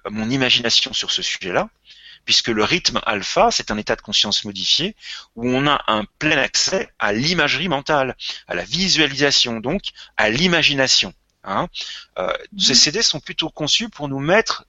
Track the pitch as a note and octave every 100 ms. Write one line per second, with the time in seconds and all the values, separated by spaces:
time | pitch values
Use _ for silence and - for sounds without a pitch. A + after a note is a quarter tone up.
0 | G2+ G#2+ A2 C3+ B2+ B2 A#2 - - -
1 | G2 - - - F#2 A2+ G#3+ _ - -
2 | - - - - - G#2+ G#2+ F3 - A2
3 | A2 G#2 F#2+ F3 A3+ - - G#2+ G#2 A2+
4 | - - G#2+ - G#2+ G2 F#3 - F#3+ -
5 | - - - - B2 B2+ C#3+ C#3 - G#2+
6 | G#2 - G3+ D3 B2+ - - F#3+ - -
7 | G#2+ G#2+ D3+ F3 C#3+ B2+ F3+ C#3 C#3+ D3+
8 | C3 - - - - F2 F#2 D#3 F#3+ D3
9 | D3 C#3 C#3+ - B2 A2+ A#2+ F#3+ - -
10 | - - G#2+ B2 F#3 E3+ C#3+ C#3+ C3 -
11 | G2 - _ _ - G#2 F3 - - -
12 | - - F2+ - - - - - D3+ F#3
13 | - D3+ - F3 D#3+ - D3 - A3 -
14 | C#3+ C3+ C#3+ G#3 - -